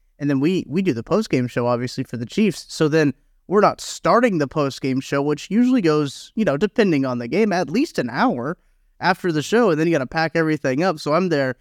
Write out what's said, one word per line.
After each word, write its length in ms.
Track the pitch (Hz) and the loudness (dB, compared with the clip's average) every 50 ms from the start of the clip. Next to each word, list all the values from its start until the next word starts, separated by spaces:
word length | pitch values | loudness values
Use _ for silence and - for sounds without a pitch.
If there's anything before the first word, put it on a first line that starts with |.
| _ _ _ _ | _ _ _ _
And 100 | 143 147 | -4 -2
then 100 | 143 131 | 0 0
we, 240 | 143 175 190 165 - | 0 0 0 0 -4
we 160 | - 139 196 190 | -4 -4 -2 0
do 100 | 185 123 | 0 -2
the 80 | 117 | -2
post-game 460 | 113 - 160 214 220 - 151 131 123 | -4 -2 -2 -2 0 0 -2 -2 -2
show, 180 | 120 - 127 120 | -2 -4 -4 -2
obviously, 380 | 120 120 120 123 123 - 135 131 | -2 -2 -2 -4 -6 -6 -8 -8
for 120 | - - | -8 -8
the 120 | 117 120 | -10 -10
Chiefs. 400 | 104 - 208 220 190 - - - - | -6 -2 0 0 0 0 -4 -10 -14
So 180 | - - 160 | -2 -2 0
then 280 | 147 151 160 151 143 - - _ _ _ _ _ | 2 2 2 2 2 0 -4 _ _ _ _ _
we're 120 | - 175 208 | 0 2 4
not 220 | 196 160 - - | 4 4 2 0
starting 560 | - - - - - 160 190 233 254 240 185 | -8 -14 -12 -4 0 2 4 4 4 2 2
the 100 | 156 143 | 0 -2
post-game 520 | 131 - 156 143 135 - - - 131 127 135 | -2 0 -2 -2 -2 -2 -4 -4 -4 -2 -4
show, 200 | - - 143 143 | -4 -2 -2 -2
which 300 | 143 147 151 143 - - | 0 0 -2 -4 -4 -2
usually 320 | 185 233 247 254 262 247 | 0 2 2 4 2 2
goes, 500 | 175 156 151 151 147 135 - - - - _ | 2 2 2 2 0 -2 -6 -10 -18 -8 _
you 100 | 220 214 | -2 0
know, 120 | 156 139 | 0 2
depending 500 | 143 208 190 - - 214 190 156 139 135 | 0 -2 0 2 2 2 4 2 2 0
on 100 | 131 123 | -2 -4
the 100 | 120 120 | -6 -4
game, 240 | 120 156 202 226 208 | -2 0 0 2 2
at 200 | 175 185 175 143 | 0 0 -2 0
least 260 | 160 247 320 - - | 0 -2 -2 0 -2
an 100 | 175 135 | -4 -4
hour 480 | 117 117 160 226 262 170 120 117 151 180 - _ _ _ _ _ _ _ _ | -4 -2 0 0 0 0 -2 -4 -6 -8 -8 _ _ _ _ _ _ _ _
after 320 | - 175 190 - - 175 | 0 0 0 0 -2 -2
the 100 | 156 151 | 0 -2
show. 300 | 135 - 208 240 240 190 | -2 2 2 4 4 4
And 80 | 156 147 | 2 2
then 80 | 160 | 2
you 60 | 170 160 | 2 0
gotta 120 | 143 127 | 0 -2
pack 280 | - - 160 160 160 - | -2 -2 -2 -2 0 0
everything 480 | 165 160 156 156 147 - 135 127 143 180 | 0 0 0 0 0 0 -2 0 0 0
up. 160 | 190 156 151 | 0 -2 -2
So 160 | - 147 151 | -2 0 0
I'm 140 | 175 190 180 | 0 2 2
there 260 | 156 139 135 127 123 - | 0 0 0 -2 -4 -8